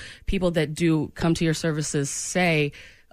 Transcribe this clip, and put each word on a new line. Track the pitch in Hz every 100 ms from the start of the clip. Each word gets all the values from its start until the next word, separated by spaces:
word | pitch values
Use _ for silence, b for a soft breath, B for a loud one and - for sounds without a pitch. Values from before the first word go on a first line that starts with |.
| B B -
people | 196 175
that | 170 151
do | 156 170 160 143
come | - 170 165
to | 165
your |
services | 156 165 151 151 151 139
say, | - - 185 180 156 147 B B B B